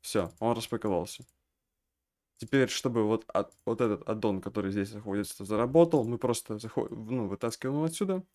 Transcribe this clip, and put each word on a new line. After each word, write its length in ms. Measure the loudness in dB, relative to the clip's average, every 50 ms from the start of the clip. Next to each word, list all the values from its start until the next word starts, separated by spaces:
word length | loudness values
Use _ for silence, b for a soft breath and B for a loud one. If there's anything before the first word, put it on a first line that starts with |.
Все, 320 | -12 -2 -2 -2 -2 -2 -4 _
он 160 | -2 0 0
распаковался. 680 | 0 -4 -6 -6 -2 0 0 0 0 0 -2 -10 -16 -18 _ _ _ _ _ _ _ _ _ _ _ _ _ _ _ _ _ _ _ _ _ _ _
Теперь, 300 | -6 2 4 4 4 4
чтобы 360 | 2 -2 -2 0 2 2 4
вот 200 | 4 2 0 0 _
ад-, 220 | -2 -2 -2 -2 _ _ _
вот 160 | -4 0 2
этот 220 | 2 2 2 -2 -2 -4
аддон, 320 | -4 0 0 0 0 0
который 320 | -4 -4 -4 -2 -2 0
здесь 200 | 0 0 -2 -2
находится, 520 | -4 -10 -6 -4 -2 -2 -2 -4 -6 -12 -6
заработал, 580 | -2 0 0 0 4 8 6 6 8 6 2
мы 160 | 2 2 -2 -2
просто 400 | 0 0 0 0 -2 -6 -8 -8
заход-, 320 | -8 -6 -4 -4 -4 -4
ну, 380 | -6 -10 -6 -4 -2 -2 -2 -2
вытаскиваем 480 | -4 -2 -4 -4 -4 -4 -4 -4 -2
его 80 | 0 -2
отсюда. 400 | -2 -2 -2 -2 -2 -2 -4 -4 _ _